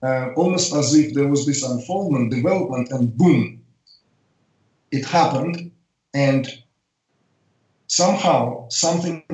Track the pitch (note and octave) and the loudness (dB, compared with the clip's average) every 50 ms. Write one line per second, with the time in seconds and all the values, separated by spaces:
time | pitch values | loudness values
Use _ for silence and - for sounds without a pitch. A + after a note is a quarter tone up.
0 | C3 C3 C3 C3 B2+ B2+ - D3 F3 F3+ F#3 F3 - - D3+ D3 C#3+ - D3+ D3+ | -4 -2 -2 -2 -2 -4 -2 0 0 2 2 0 -2 0 0 0 2 4 4 4
1 | D3 - C3 C#3 C#3+ C#3+ C#3+ C#3 C3+ C#3+ C#3 C#3 C3+ B2 B2 A2+ - - F#3 G3 | 4 4 2 0 2 2 2 2 2 0 -2 -2 -2 -4 -4 -6 -4 -4 -4 -4
2 | G3+ E3+ C#3+ B2 A#2+ A2+ B2 A#2+ B2+ F3+ F#3+ F#3 D3 B2+ C3 B2 B2 - C3+ B2+ | -2 0 0 0 0 0 0 0 0 0 0 0 0 -2 -4 -4 -4 -4 -2 -2
3 | B2 A2+ A2 B2 F3 F3 D3 A#2+ - - - - - _ _ _ _ _ _ _ | -2 -2 2 4 4 4 4 4 2 -2 -8 -14 -20 _ _ _ _ _ _ _
4 | _ _ _ _ _ _ _ _ _ _ _ _ _ _ _ _ _ _ C#3+ C3 | _ _ _ _ _ _ _ _ _ _ _ _ _ _ _ _ _ _ -6 -6
5 | - - - E3 D#3+ - C3 C3 D#3 F3 E3+ - - - - _ _ _ _ _ | -2 0 2 2 2 2 2 -2 -2 -4 -6 -8 -10 -14 -18 _ _ _ _ _
6 | _ _ - C#3 C#3 C3+ C3+ C3+ - - - - _ _ _ _ _ _ _ _ | _ _ -2 2 2 2 2 2 -2 -4 -10 -16 _ _ _ _ _ _ _ _
7 | _ _ _ _ _ _ _ _ _ _ _ _ _ _ _ _ _ - - - | _ _ _ _ _ _ _ _ _ _ _ _ _ _ _ _ _ -6 0 2
8 | F3 G3 G3+ - - F3+ C#3+ B2 A#2 B2 - - - - - - E3+ E3 E3+ E3+ | 2 2 2 2 2 2 2 2 0 -2 -6 -10 -12 -8 -4 -2 0 0 0 0
9 | F3 F3 E3 D#3 - - | -2 -4 -6 -8 -10 -10